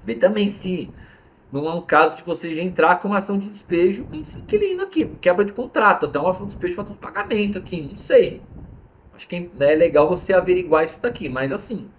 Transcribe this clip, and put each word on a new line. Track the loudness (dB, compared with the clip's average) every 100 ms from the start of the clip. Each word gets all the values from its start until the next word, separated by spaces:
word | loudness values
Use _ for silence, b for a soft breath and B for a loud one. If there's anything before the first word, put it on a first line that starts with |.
Vê | -6 2
também | 2 4 0
se | -2 -6 -6 -8 b b b b _ _
não | -6 -4
é |
um | -6
caso | 2 4 4 0
de |
você | -8 -6 -6
já | -4
entrar | -4 2 2 2
com | 0
uma | -2
ação | -2 -4
de | -6
despejo | -14 -4 2 2 0 -10
com | -12
esse | -14 -14
inquilino | -2 0 0 -2
aqui, | -4 -2 -4 0
quebra | 0 2 0
de |
contrato, | -2 -6 2 4 4 0
até | -2
uma | -2
ação | -2 -8
de |
despejo, | -8 -6 -6
falta | -10
de | -12
pagamento | -10 -8 -2 0 0 -4
aqui, | -8 -10
não | -10 -14
sei. | 6 6 6 -2 -18 -18 -18 -20 -20 _ -20
Acho | -20 -12
que | -10
é, | -10 0
né, | 4 6
legal | 6 6 4
você | 2 2
averiguar | 2 4 0 4 2 2
isso | -2
daqui, | -6 -4 -8
mas | -4 -4
assim | -4 -6 -10 -12